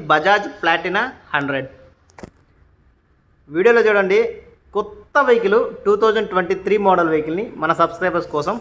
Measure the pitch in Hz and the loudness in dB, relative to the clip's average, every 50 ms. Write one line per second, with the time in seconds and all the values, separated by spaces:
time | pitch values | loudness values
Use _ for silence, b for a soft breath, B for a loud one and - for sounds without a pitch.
0 | 165 151 156 151 151 190 202 208 196 - - - - 170 165 170 170 180 180 202 | -2 0 0 2 2 2 2 2 0 -4 -8 -4 0 0 0 0 0 -2 -2 -2
1 | 233 262 247 - - - - 147 143 139 139 135 131 131 - - - - _ _ | -4 -4 -8 -14 -10 -6 -4 -4 -2 -2 -4 -4 -6 -8 -12 -20 -20 -20 _ _
2 | _ _ _ - - - - _ _ _ _ _ _ _ _ _ _ _ _ _ | _ _ _ -20 -20 -20 -20 _ _ _ _ _ _ _ _ _ _ _ _ _
3 | _ _ _ _ _ _ _ _ _ - 143 165 190 233 240 233 220 220 214 202 | _ _ _ _ _ _ _ _ _ -6 -2 2 4 4 4 4 4 4 2 2
4 | 196 190 190 220 233 226 - - - - - _ _ _ - 196 208 202 - - | 2 2 2 2 0 0 -4 -12 -18 -20 -20 _ _ _ -6 -6 -6 -6 -10 -20
5 | - _ - 294 277 254 240 226 185 196 202 226 - - - - - 202 208 202 | -10 _ 0 2 4 4 4 2 2 2 2 0 0 -2 -6 -6 -2 0 0 2
6 | 220 220 208 220 214 - 185 185 180 175 190 185 - 202 196 202 202 196 185 175 | 2 2 2 0 -2 -2 -2 -2 -2 -2 -4 -4 -2 0 0 2 4 4 4 4
7 | 170 160 160 156 151 156 156 180 220 240 - 156 156 156 165 160 165 160 - - | 2 2 0 0 -2 -2 -6 -6 -6 -8 -8 -4 -2 -2 0 2 0 0 0 -2
8 | 185 180 165 170 - - - 147 147 175 208 233 | -2 -2 -2 -2 -4 -4 -4 -4 -4 -4 -6 -6